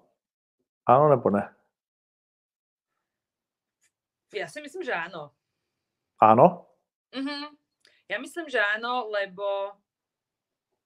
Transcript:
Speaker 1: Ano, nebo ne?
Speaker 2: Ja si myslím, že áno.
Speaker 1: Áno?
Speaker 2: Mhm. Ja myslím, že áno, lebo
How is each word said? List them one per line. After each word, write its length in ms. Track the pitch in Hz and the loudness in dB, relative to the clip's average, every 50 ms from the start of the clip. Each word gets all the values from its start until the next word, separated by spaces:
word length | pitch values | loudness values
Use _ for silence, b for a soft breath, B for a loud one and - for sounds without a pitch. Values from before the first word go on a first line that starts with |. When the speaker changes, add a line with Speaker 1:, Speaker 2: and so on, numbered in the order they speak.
| _ _ _ _ _ _ _ _ _ _ _ _ _ _ _ _ - | _ _ _ _ _ _ _ _ _ _ _ _ _ _ _ _ 2
Speaker 1:
Ano, 240 | - 123 139 151 151 | 4 4 4 6 4
nebo 200 | 139 120 - 92 | 4 2 2 0
ne? 260 | 101 101 - - - _ _ _ _ _ _ _ _ _ _ _ _ _ _ _ _ _ _ _ _ _ _ _ _ _ _ _ _ _ _ _ _ _ _ _ _ _ _ _ _ _ _ _ _ _ _ _ _ _ _ _ _ _ _ _ 214 | -2 -2 -4 -6 -12 _ _ _ _ _ _ _ _ _ _ _ _ _ _ _ _ _ _ _ _ _ _ _ _ _ _ _ _ _ _ _ _ _ _ _ _ _ _ _ _ _ _ _ _ _ _ _ _ _ _ _ _ _ _ _ -12
Speaker 2:
Ja 140 | 202 175 | -12 -12
si 140 | 151 - 302 | -12 -14 -16
myslím, 220 | 302 285 330 381 330 | -16 -16 -14 -12 -10
že 100 | 247 196 | -8 -8
áno. 380 | 170 165 180 180 160 147 143 _ _ _ _ _ _ _ _ _ _ _ _ _ _ _ _ _ - | -8 -8 -10 -14 -16 -18 -20 _ _ _ _ _ _ _ _ _ _ _ _ _ _ _ _ _ 4
Speaker 1:
Áno? 440 | 113 107 110 120 151 180 - - - _ _ _ _ _ _ _ _ _ - | 6 8 8 8 8 6 4 2 -14 _ _ _ _ _ _ _ _ _ -10
Speaker 2:
Mhm. 420 | 262 269 285 294 285 294 302 294 _ _ _ _ _ _ _ _ _ _ - | -10 -8 -8 -8 -10 -12 -14 -18 _ _ _ _ _ _ _ _ _ _ -10
Ja 80 | 196 220 | -10 -10
myslím, 300 | 277 - - 349 320 294 | -10 -10 -12 -12 -10 -4
že 100 | 247 220 | -2 -2
áno, 480 | 202 202 214 220 233 240 247 254 220 214 | 0 0 -2 -4 -4 -4 -4 -6 -6 -6
lebo 600 | 208 202 196 190 185 196 202 202 196 196 196 202 202 _ _ _ _ _ _ _ _ _ _ _ _ _ _ _ _ _ _ _ _ _ _ | -6 -6 -6 -8 -8 -8 -6 -6 -4 -6 -6 -10 -12 _ _ _ _ _ _ _ _ _ _ _ _ _ _ _ _ _ _ _ _ _ _